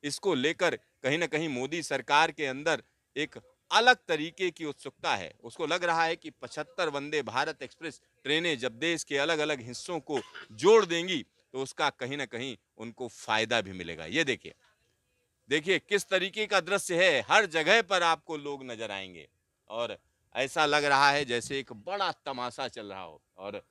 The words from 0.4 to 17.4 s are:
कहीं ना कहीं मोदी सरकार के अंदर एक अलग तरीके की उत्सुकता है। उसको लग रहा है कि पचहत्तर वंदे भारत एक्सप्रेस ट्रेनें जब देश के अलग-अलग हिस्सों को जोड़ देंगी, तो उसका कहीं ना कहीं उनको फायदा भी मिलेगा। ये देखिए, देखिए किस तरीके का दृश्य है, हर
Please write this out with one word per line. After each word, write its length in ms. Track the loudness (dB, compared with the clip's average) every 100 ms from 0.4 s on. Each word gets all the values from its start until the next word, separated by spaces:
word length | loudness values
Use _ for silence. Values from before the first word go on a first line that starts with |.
| 0 2 0 0
कहीं 420 | _ _ -2 0
ना 80 | 0
कहीं 240 | -2 -2
मोदी 340 | -4 -4 -6
सरकार 480 | -4 -4 4 4 4
के 140 | 0 -4
अंदर 380 | -2 -2 -2 -4 _ _ -6
एक 180 | -6 -8 _ _ _
अलग 260 | 6 6 6 2
तरीके 440 | -2 -2 -4 -4
की 140 | -4 -8
उत्सुकता 500 | -8 -12 _ -2 -2
है। 180 | -4 -12
उसको 240 | -18 -6 -2
लग 160 | 0
रहा 200 | 2 2
है 120 | 0 -2
कि 140 | -8
पचहत्तर 600 | -14 -14 -10 -10 -4 -2
वंदे 320 | -2 -2 -4
भारत 400 | -2 -2 -2 -4
एक्सप्रेस 400 | -14 -12 -14 -14 _ _
ट्रेनें 360 | -2 0 0 -2
जब 120 | -4
देश 320 | -2 -2 -2
के 140 | -2 0
अलग-अलग 440 | 0 0 0 -2
हिस्सों 380 | -6 -12 -8 -8
को 220 | -4 -4 -4 -16 -18
जोड़ 340 | 2 8 8 6
देंगी, 400 | -2 -2 -4 -6 _ _
तो 100 | -8
उसका 260 | -8 -2 -2
कहीं 280 | -2 -8 -6
ना 80 | -6
कहीं 320 | -6 -8 -10 _ _
उनको 300 | -14 -10 -12
फायदा 540 | -10 -2 0 2 0
भी 100 | 0
मिलेगा। 340 | -8 -10 -10 -4
ये 180 | -2
देखिए, 300 | 0 -2 -6 -20 _ _ _ _ _ _ _ _ _
देखिए 300 | -2 0 -2
किस 300 | _ -2 0
तरीके 360 | -2 0 -4 0
का 140 | 0
दृश्य 460 | 2 -2 0 2 4
है, 200 | 4 4
हर 160 | 4